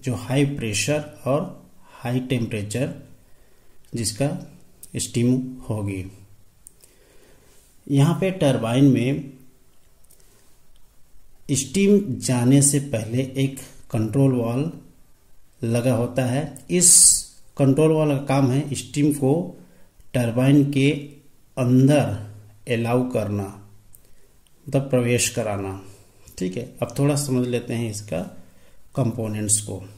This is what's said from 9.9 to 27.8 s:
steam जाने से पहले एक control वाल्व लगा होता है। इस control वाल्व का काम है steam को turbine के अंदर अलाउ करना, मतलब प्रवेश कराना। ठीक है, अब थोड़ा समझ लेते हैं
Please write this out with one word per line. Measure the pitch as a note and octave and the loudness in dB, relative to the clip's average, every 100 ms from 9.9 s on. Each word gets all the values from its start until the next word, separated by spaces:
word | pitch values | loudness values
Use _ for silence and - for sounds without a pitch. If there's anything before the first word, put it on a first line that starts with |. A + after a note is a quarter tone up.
| _ - - - _ - - - - - - - - - - - | _ -20 -20 -20 _ -20 -20 -20 -20 -20 -20 -20 -20 -20 -20 -6
steam | C#3 - F#3+ G3 G3+ G3+ A2+ | -4 -2 2 4 4 2 -6
जाने | - B2 A#2+ C#3 | -2 0 4 6
से | C#3 D3 C#3+ | 4 0 0
पहले | A2+ G#2+ B2 C3 C#3 | 0 0 -4 -4 -2
एक | C3+ - - - - | -2 -4 -16 -20 -6
control | A2+ A2 C3+ C#3 | -2 0 2 4
वाल्व | B2+ A#2 B2 D#3 - - - - - _ - - _ A#2 | 2 0 -2 -4 -8 -20 -20 -20 -20 _ -20 -20 _ -2
लगा | A#2 B2 | 0 2
होता | A2+ B2 - | 0 0 -2
है। | B2 B2+ D#3 - - | -2 -2 -4 -12 -2
इस | F3 F3+ - - - - - - - | 2 6 6 6 2 -4 -18 -20 2
control | C3+ C#3 D#3 | 4 6 4
वाल्व | D#3 D#3 C#3+ | 4 2 0
का | C#3+ | 0
काम | C3+ C3 | 2 2
है | C3+ D3 | 2 -2
steam | B2+ - D3 D3 | -8 -6 0 0
को | D3 C3 D#3 F3+ - - - - _ - | 2 2 0 -2 -12 -20 -20 -20 _ -6
turbine | B2+ A#2+ A2+ C3 C#3+ C#3 | -2 0 2 4 6 4
के | C3+ C#3 D3 - - - - _ - | 2 0 0 -8 -20 -20 -20 _ -4
अंदर | B2 B2+ C3+ D3 G#2+ G2+ - - - - - | 2 6 6 4 2 -4 -10 -18 -20 -20 -4
अलाउ | A#2 A#2 B2 B2+ | -2 0 0 0
करना, | B2 G#2 G2+ G2 - - - _ - _ - - _ _ _ - | -2 -2 -4 -6 -12 -20 -20 _ -20 _ -20 -20 _ _ _ -4
मतलब | C#3 C3 | -2 0
प्रवेश | B2+ A#2+ A#2+ - | 0 2 2 0
कराना। | - G#2+ G2+ G2 G2 - - - _ - - | -2 -4 -4 -6 -10 -14 -20 -20 _ -20 -8
ठीक | F#2 - | -6 -6
है, | - - | -10 -8
अब | A#2+ - | -8 0
थोड़ा | C#3+ C#3+ | 0 0
समझ | C#3+ B2+ B2 | 0 -2 0
लेते | A#2+ A#2+ | -4 -4
हैं | A#2 | -4